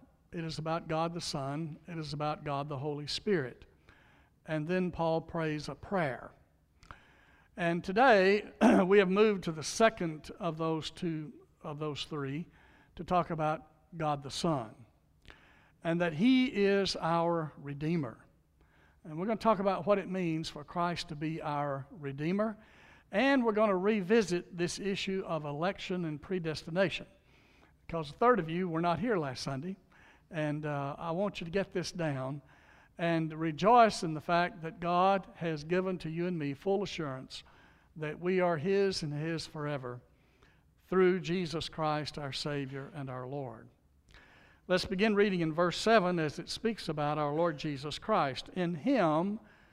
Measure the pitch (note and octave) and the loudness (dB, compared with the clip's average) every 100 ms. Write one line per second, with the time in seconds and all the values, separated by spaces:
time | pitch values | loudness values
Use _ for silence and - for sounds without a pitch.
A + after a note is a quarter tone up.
0 | - _ _ F3 D#3+ D#3 D#3+ E3 D#3+ D#3+ | -20 _ _ -10 -8 -6 -4 -4 -2 -2
1 | E3+ E3+ - D3+ C3+ D3 D#3+ E3 - E3 | -2 -4 -6 -4 -4 -4 -6 -10 -12 -10
2 | D3+ D3 D3+ D3+ D3 C#3 D3 C#3 D3+ D3 | -8 -4 -4 -4 -4 -6 -4 -6 -6 -6
3 | C#3+ - G#3+ F3+ B2 - - _ _ - | -6 -4 0 0 0 -8 -20 _ _ -20
4 | _ _ _ _ - D#3 D3+ F#3 F3+ - | _ _ _ _ -6 -4 -2 0 0 0
5 | E3 D#3+ D#3+ E3 D#3+ D3+ D3 C#3+ - G3 | 0 0 -2 -4 -2 -4 -8 -12 -4 -2
6 | D3 A#2 - - _ _ _ _ - - | 0 -4 -10 -20 _ _ _ _ -20 -20
7 | - _ _ _ _ - E3+ E3+ - G3 | -20 _ _ _ _ -4 -2 -2 -2 4
8 | C4+ G#3 F#3 G#3 - - A3+ G3 F3+ G3+ | 8 8 6 4 0 2 6 6 6 6
9 | F#3 G3 A3 G3 E3+ D#3 C3+ - A3 A3 | 6 6 4 2 -2 -6 -4 4 4 4
10 | E3+ D3+ - - F#3 D#3 E3 D#3+ D3 - | -4 -6 -12 -6 -6 -2 -2 -2 -4 -6
11 | F3 D#3 D3+ - - _ D#3+ D3 D3+ C#3 | -4 -4 -8 -14 -20 _ -12 -8 -6 -6
12 | - D3+ C3+ D3 F3 - - - _ - | -8 -6 -4 -6 -8 -16 -20 -20 _ -12
13 | D#3 F3+ E3 D#3+ D#3 D#3+ - _ _ E3 | 0 2 2 0 -2 -2 -8 _ _ -4
14 | D3+ C#3+ C#3 - F3 C#3+ G#2+ - A2+ _ | -2 -2 -4 -2 0 0 -4 -12 -20 _
15 | _ _ - - - _ _ _ E3 E3+ | _ _ -20 -20 -20 _ _ _ -2 0
16 | F3 D#3 A#3+ C4 B3+ G3+ G3 G3 F#3 - | 0 4 6 6 4 4 4 4 2 0
17 | E3 E3+ E3+ E3+ D#3 - C#3+ C#3+ D3+ E3+ | 0 2 2 0 -2 -8 -12 -4 0 0
18 | B2 - - _ _ _ _ _ _ _ | -2 -6 -18 _ _ _ _ _ _ _
19 | E3+ D#3 G3+ A3 A3+ G3 G3 F#3 D#3+ G3 | -12 -6 -4 2 2 4 2 0 2 2
20 | F3 F#3 E3+ D#3+ D#3+ D3+ C#3+ F3+ F3 E3+ | 0 -2 -2 -2 -6 -10 -8 -2 -2 -2
21 | - D3 D#3 D#3+ D3+ D3 C#3+ C3+ C3+ G#3+ | -8 -6 -6 -4 -4 -4 -2 -4 -8 -10
22 | C#3 C3+ D#3 G3+ A3 G#3 - - - - | -10 -4 -2 0 0 -4 -16 -20 -20 -20
23 | _ G3 C4+ C#4 A#3 G#3 G#3+ F#3 G3 A3 | _ 2 4 4 4 4 4 4 2 2
24 | F3 A#3 F3 F3 - F3 F3 - G3 G3 | 4 4 4 0 -2 -4 -4 -2 -4 -2
25 | - F#3+ - D#3+ D3 C#3+ F3+ G3 - F#3 | -2 -4 -2 -4 -4 -2 -2 -4 -4 -4
26 | E3 D3 - F#3 D#3+ D3 - E3+ F#3+ - | -4 -6 -4 -4 -4 -6 -4 0 0 0
27 | - _ _ _ _ _ _ _ - E3 | -10 _ _ _ _ _ _ _ -8 -6
28 | D3 - A#3 A#3 D#3+ E3+ F#3 D#3+ F3 D#3 | -6 2 4 4 2 -2 -2 0 0 0
29 | A#3+ G3 C#3+ B2+ C#3 C3+ F3 F#3+ _ - | 0 0 -2 -6 -6 -6 -6 -10 _ -20
30 | - - - E3 D3+ D3+ D3+ C#3+ C#3 - | -20 -20 -10 -4 -2 -2 -4 -4 -6 -6
31 | E3 E3+ G3+ - E3+ G3 F#3 F#3 D#3+ F3+ | -4 -2 -2 -4 -4 -2 -2 -4 -4 -2
32 | D#3+ C3+ C3 C#3+ - - - - _ - | -2 -2 -4 -8 -12 -20 -20 -20 _ -2
33 | E3+ E3 D#3 D#3 E3 D3 F#3+ A#3+ A3 - | 0 2 0 -2 -4 4 8 10 8 4
34 | E3+ D#3 - E3+ F3 E3+ D#3+ E3 E3+ F3 | -2 -4 0 2 2 -4 -12 -6 0 4
35 | F#3+ G3 - - E3 D#3 D3+ F3+ F#3 F3 | 4 4 -2 -6 -4 -4 -2 0 0 -4
36 | D#3+ D#3+ F3+ E3+ C#3+ C3+ F#3+ G3 F#3 - | -4 -4 -2 -2 -4 -2 0 0 0 -4
37 | D3+ C3 C3+ - - - - _ _ D#3+ | -6 -8 -10 -16 -18 -20 -20 _ _ -8
38 | D3+ D3+ F3 F#3 F3+ D#3+ F3 G3 G3 F#3 | -6 -4 0 2 4 2 2 2 2 0
39 | D3+ D3 D#3+ D#3+ - D#3 D3 C#3+ B2+ B2 | -4 -4 -4 -4 -6 -8 -6 -4 -6 -12
40 | - _ _ _ _ _ _ _ _ F#3 | -16 _ _ _ _ _ _ _ _ 4
41 | F#3 F#3 D#3 F#3 E3 D#3+ - - D#3 D3+ | 6 4 0 -2 -2 -4 -6 -2 0 0
42 | D3 D#3 C#3+ B2+ D#3 C#3+ C3+ C#3 C3+ D3+ | -4 -6 -8 -6 -4 -4 -6 -8 -12 -10
43 | C3+ B2+ B2+ C#3+ B2+ A2+ A#2+ _ _ _ | -8 -8 -8 -8 -8 -10 -18 _ _ _
44 | _ - - - - _ - F3+ F3+ F#3 | _ -20 -20 -20 -20 _ 0 0 0 2
45 | A3 G3+ G#3 F#3 D#3+ D#3 F3 - G#3+ A3+ | 4 4 4 2 0 2 2 2 4 6
46 | F3+ F3 D#3 - - - A3+ G#3+ - D3+ | 6 2 0 -4 -8 -4 -4 -2 -4 -2
47 | D3 D3+ D3 D3+ E3+ D3 D#3 C#3 D3 - | 0 0 0 2 0 0 -4 -6 -6 -6
48 | - G3+ C#3+ B2 - F#3 F3 E3 G#3 C4 | 0 2 2 -2 -6 -4 -2 -2 2 4
49 | E3 D#3 G3 G#3+ - - _ | 4 2 0 -4 -10 -20 _